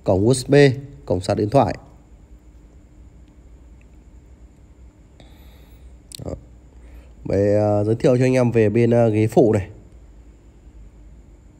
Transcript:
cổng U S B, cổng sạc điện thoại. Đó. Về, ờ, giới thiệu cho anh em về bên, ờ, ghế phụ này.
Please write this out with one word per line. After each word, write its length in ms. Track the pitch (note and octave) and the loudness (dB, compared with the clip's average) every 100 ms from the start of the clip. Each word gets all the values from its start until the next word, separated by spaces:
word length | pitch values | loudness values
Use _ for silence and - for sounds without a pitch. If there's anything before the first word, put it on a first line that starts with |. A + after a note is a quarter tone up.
cổng 220 | - F#2+ A2 | -4 0 0
U 80 | |
S 140 | C3 - | -2 2
B, 80 | C#3+ C#3 B2+ - - - | 4 4 2 -10 -18 -6
cổng 160 | F2+ | -6
sạc 160 | G2 G#2 | -4 -4
điện 120 | G#2 | 0
thoại. 260 | C#3 G2+ - - - _ - - - - - - - - - - - - - - - - - - - - - - - - - - - - - - - - - - - - - - - - - - | 0 0 -6 -16 -20 _ -20 -20 -20 -20 -20 -20 -20 -20 -20 -20 -20 -20 -20 -20 -20 -20 -20 -20 -20 -20 -20 -20 -20 -20 -20 -20 -20 -20 -20 -20 -20 -20 -20 -20 -20 -20 -20 -20 -20 -20 -16 -12
Đó. 60 | - - - - - - - - - - | -14 -16 -20 -20 -20 -20 -20 -20 -16 -6
Về, 300 | F#2+ G2+ G#2 | -2 0 0
ờ, 280 | G#2 G#2 | 0 -2
giới 120 | G#2+ A2+ | -2 0
thiệu 220 | D3+ B2 | 0 0
cho 80 | C3 | 0
anh 80 | |
em 180 | B2+ A#2+ | 0 0
về 180 | A2+ G#2+ | 0 0
bên, 220 | A2+ A#2 | 2 2
ờ, 180 | A#2+ A#2 | 2 2
ghế 180 | G#2+ A2 | 0 0
phụ 260 | - A2+ | 2 2
này. 160 | G#2+ F2+ - - - - - - - - - - - - - - - - - - | 0 -4 -16 -20 -20 -20 -20 -20 -20 -20 -20 -20 -20 -20 -20 -20 -20 -20 -20 -20